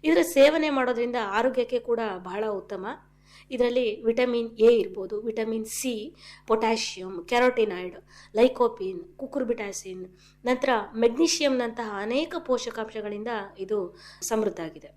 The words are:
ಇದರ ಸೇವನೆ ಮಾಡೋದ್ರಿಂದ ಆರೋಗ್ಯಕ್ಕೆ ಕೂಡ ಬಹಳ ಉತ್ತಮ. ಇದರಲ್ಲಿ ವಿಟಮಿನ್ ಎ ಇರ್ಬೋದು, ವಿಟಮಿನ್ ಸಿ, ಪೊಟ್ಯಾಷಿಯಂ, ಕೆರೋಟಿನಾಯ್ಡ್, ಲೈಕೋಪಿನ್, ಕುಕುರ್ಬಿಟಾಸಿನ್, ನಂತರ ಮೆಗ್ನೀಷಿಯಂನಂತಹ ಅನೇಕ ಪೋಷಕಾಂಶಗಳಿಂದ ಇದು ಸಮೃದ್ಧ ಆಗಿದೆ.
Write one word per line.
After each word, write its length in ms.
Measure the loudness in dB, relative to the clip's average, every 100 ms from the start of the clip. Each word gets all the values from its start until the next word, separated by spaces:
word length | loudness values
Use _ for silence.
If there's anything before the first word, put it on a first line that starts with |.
ಇದರ 180 | 4 4
ಸೇವನೆ 480 | 4 8 6 6 0
ಮಾಡೋದ್ರಿಂದ 460 | 2 0 0 -2 -2
ಆರೋಗ್ಯಕ್ಕೆ 560 | 0 2 2 0 -2 -2
ಕೂಡ 200 | 0 -2 -2 -6
ಬಹಳ 280 | -8 -4 -4
ಉತ್ತಮ. 400 | -4 -8 -10 -10 -12 _ _ _ -20 -10
ಇದರಲ್ಲಿ 520 | 0 2 2 0 0
ವಿಟಮಿನ್ 480 | 0 2 2 2 -2
ಎ 220 | 6 6
ಇರ್ಬೋದು, 480 | 6 2 -6 -8 -6
ವಿಟಮಿನ್ 440 | -4 -4 -4 -4 -6
ಸಿ, 500 | -6 -4 -6 -10 -16 -20 -20 -2
ಪೊಟ್ಯಾಷಿಯಂ, 800 | 2 2 0 -4 -8 -10 -12 0
ಕೆರೋಟಿನಾಯ್ಡ್, 640 | 4 4 4 0 -2 -8 -12 _ -20 -6 4
ಲೈಕೋಪಿನ್, 800 | 4 4 0 0 -8 -8 -14 -14
ಕುಕುರ್ಬಿಟಾಸಿನ್, 880 | -6 -4 -2 -4 -6 -10 -12 -12 -14 _ -20 _ -2
ನಂತರ 240 | 0 2 0 -2 0
ಮೆಗ್ನೀಷಿಯಂನಂತಹ 960 | 0 4 0 2 2 0 -2 -6 -8
ಅನೇಕ 420 | -6 -2 -2 -2 -6
ಪೋಷಕಾಂಶಗಳಿಂದ 880 | -2 -2 -2 -8 -8 -8 -8 -8 -6 -8 -8 -12
ಇದು 400 | -4 -4 -4 -10 -20 -12
ಸಮೃದ್ಧ 380 | -4 0 -2 -4
ಆಗಿದೆ. 280 | -12 -12 -20